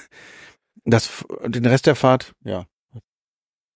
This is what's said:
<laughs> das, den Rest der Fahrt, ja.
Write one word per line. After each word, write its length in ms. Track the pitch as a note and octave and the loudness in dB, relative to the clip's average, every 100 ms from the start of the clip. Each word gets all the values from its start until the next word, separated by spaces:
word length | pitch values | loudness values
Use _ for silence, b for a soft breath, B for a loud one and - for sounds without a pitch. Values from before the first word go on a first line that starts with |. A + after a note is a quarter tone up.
| B B B | B B B
<laughs> 540 | B B B _ _ - | B B B _ _ 0
das, 380 | A2+ - - - - - | 0 0 -10 -14 -12 -8
den 200 | A#2+ A#2 | -2 2
Rest 200 | C3 - | 2 2
der 100 | C#3 | 2
Fahrt, 360 | C3 B2+ - _ | 4 2 0 _
ja. 200 | - F#2 F2 _ _ A2+ - _ _ _ _ _ _ | -10 -10 -10 _ _ -20 -20 _ _ _ _ _ _